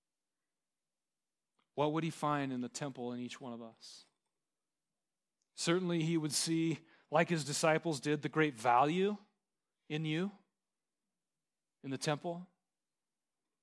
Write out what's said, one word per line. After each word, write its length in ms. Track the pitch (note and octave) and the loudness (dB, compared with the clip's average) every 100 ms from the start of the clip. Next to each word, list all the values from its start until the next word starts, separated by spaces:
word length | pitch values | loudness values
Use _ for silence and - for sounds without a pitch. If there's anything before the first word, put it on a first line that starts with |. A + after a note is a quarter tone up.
| _ _ _ _ _ _ _ _ _ _ _ _ _ _ _ _ _ - | _ _ _ _ _ _ _ _ _ _ _ _ _ _ _ _ _ 0
What 180 | D3+ | 0
would 100 | D#3 | 2
he 60 | D#3+ | -2
find 420 | - D3 D3 C3+ | -2 -2 0 -2
in 100 | B2+ | -4
the 80 | B2 | -6
temple 440 | - D3 C3 B2 | -6 -8 -6 -8
in 60 | B2 | -8
each 200 | B2 - | -8 -10
one 140 | B2 | -12
of 80 | A#2 | -12
us? 440 | A2+ A2 - - - _ _ _ _ _ _ _ _ _ _ _ _ _ _ - | -14 -18 -20 -20 -20 _ _ _ _ _ _ _ _ _ _ _ _ _ _ -6
Certainly 480 | - F3 F3+ E3+ | 0 2 2 0
he 140 | D#3+ E3 | 2 0
would 160 | D3+ | 0
see, 460 | C3 - E3 E3 D3+ - - _ | -2 0 2 0 -2 -6 -20 _
like 180 | D3+ E3+ | 2 2
his 140 | E3+ | 0
disciples 560 | C3+ C#3+ D#3+ D#3 E3+ C#3+ | -2 2 4 4 2 -2
did, 220 | D3 D3+ | 0 0
the 80 | C#3+ | 0
great 280 | D#3 D#3 A#2 | 2 2 2
value 600 | B2 A#2+ C#3+ F3+ G3 G#3 - _ _ _ _ _ - | 4 6 6 4 0 0 -8 _ _ _ _ _ -8
in 160 | D3+ D#3 | -4 -2
you, 260 | D#3 G3 G3+ _ _ _ _ _ _ _ _ _ _ _ _ _ _ | 0 -2 -6 _ _ _ _ _ _ _ _ _ _ _ _ _ _
in 80 | C#3 | -8
the 60 | C3 | -4
temple. 500 | D#3+ D3 F3+ E3+ F3+ _ _ _ _ _ _ _ _ _ _ _ | -2 -2 -4 -8 -10 _ _ _ _ _ _ _ _ _ _ _